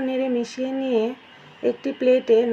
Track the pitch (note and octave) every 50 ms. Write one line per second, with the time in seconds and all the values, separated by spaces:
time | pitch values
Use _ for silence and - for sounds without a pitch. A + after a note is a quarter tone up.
0 | C4+ C4 C4 B3+ C4 C4 B3 A#3+ A#3+ A3+ - - C4 C4 C4+ C4+ C4+ C4 B3 A3
1 | A3 A#3 C4 - - - - - - - - - - A#3+ A#3 - - C#4 C4+ -
2 | C4 B3+ B3+ B3+ B3+ - A3+ A3 A#3+ A#3+